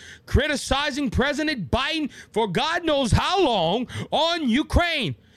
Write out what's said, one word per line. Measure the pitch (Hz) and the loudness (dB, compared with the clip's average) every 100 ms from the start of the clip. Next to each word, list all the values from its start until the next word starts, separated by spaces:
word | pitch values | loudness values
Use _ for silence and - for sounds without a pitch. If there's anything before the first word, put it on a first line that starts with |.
| - - | -12 -20
criticizing | - 214 302 285 - 269 294 269 269 | 0 2 2 0 -2 -2 -2 -2 -2
President | 185 269 285 302 277 143 | 0 0 0 -2 -2 -2
Biden | 226 277 320 294 - - | -2 -2 -2 -4 -8 -8
for | 208 220 | -2 -2
God | 175 294 349 | 0 -2 -2
knows | 330 285 247 | 0 0 2
how | - 285 381 | 2 2 2
long | 311 214 160 214 247 - - | 2 2 2 0 -4 -8 -4
on | 240 320 339 277 | 0 0 0 2
Ukraine. | 233 - - 339 311 180 120 _ | 0 2 2 2 0 -4 -6 _